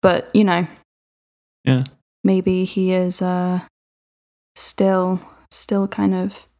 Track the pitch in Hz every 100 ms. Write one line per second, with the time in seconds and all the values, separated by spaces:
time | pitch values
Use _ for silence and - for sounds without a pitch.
0 | 190 175 - - 208 175 175 - _ _
1 | _ _ _ _ _ _ - 127 131 _
2 | _ _ 196 190 190 185 185 - 185 185
3 | 180 180 180 180 180 180 - _ _ _
4 | _ _ _ _ _ - - - 190 190
5 | 185 185 - - _ - - 202 196 -
6 | 202 190 190 - -